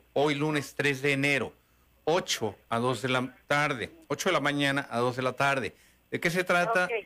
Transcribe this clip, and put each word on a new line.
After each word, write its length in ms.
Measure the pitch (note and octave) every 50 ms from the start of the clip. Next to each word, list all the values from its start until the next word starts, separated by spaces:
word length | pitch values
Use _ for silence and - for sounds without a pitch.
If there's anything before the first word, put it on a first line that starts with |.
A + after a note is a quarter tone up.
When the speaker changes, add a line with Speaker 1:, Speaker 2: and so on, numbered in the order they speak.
| _ _ -
Speaker 1:
hoy 220 | C3 C#3+ D3+ C#3+
lunes 400 | C#3 D3+ D#3 D3+ D3 C3+ - -
tres 260 | - C#3+ C#3+ C#3 C3
de 120 | C3+ C#3+ C#3
enero, 400 | C3+ C#3 C#3+ C#3 C3 G#2 D#2+ - _ _ _ _ _ _ _ _ _ _
ocho 520 | D#3 E3 F#3+ F#3 - - - A#2 G#2 F#2+ - _ -
a 80 | A#2
dos 240 | A#2 A#2+ C3 B2+ A2
de 80 | B2+ B2+
la 260 | B2+ B2+ B2+ C3 - - _
tarde, 440 | - C#3+ D3 D3 C#3+ C#3 A#2 F#2+ - - - -
ocho 220 | - C#3+ - - G3
de 40 | E3+
la 80 | D3
mañana 460 | C#3 C#3+ C#3+ C#3+ C#3+ C#3 C#3 C#3 - -
a 80 | A2+ A#2
dos 160 | B2 B2+ A#2+
de 80 | C3 C3
la 100 | B2+ B2
tarde. 420 | - C#3 C#3 C#3 C3+ G#2+ F2 - _ _ - _ _ _ _
¿De 80 | - -
qué 100 | - F3
se 140 | D#3+ F#3 F3+
trata? 420 | - F3+ F3 F3+ E3+ F3 F3+ F3+
Speaker 2:
Ok. 60 | F3 - G#3+ -